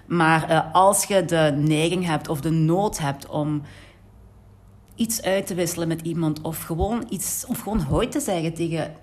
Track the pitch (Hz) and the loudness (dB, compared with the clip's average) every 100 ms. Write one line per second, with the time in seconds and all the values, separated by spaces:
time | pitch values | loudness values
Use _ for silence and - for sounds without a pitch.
0 | - 170 160 160 160 160 - 180 196 202 | -4 2 4 4 4 2 4 6 6 4
1 | - 196 165 165 156 143 151 151 165 185 | 2 2 2 2 4 4 2 2 2 0
2 | 180 151 - 160 160 160 156 175 208 208 | 0 -2 -2 -4 0 2 4 2 0 -2
3 | 147 139 - 151 151 151 147 - - - | -4 -6 -6 -4 -2 -4 -6 -18 -20 -20
4 | - - - - - - - - - - | -20 -20 -20 -20 -20 -20 -20 -20 -20 -6
5 | 226 - 180 190 190 180 170 170 165 165 | -4 -2 0 -2 -2 -4 -4 -2 -4 -4
6 | 165 165 160 151 165 156 - 165 196 233 | -4 -2 -2 -2 -6 -8 -6 -2 -2 -2
7 | - 190 - - - 233 - 214 139 156 | -4 -6 -6 -8 -6 -8 -4 -4 0 0
8 | 254 294 269 175 160 165 170 160 - - | 0 -2 -2 -2 -2 -2 -4 -2 -6 -10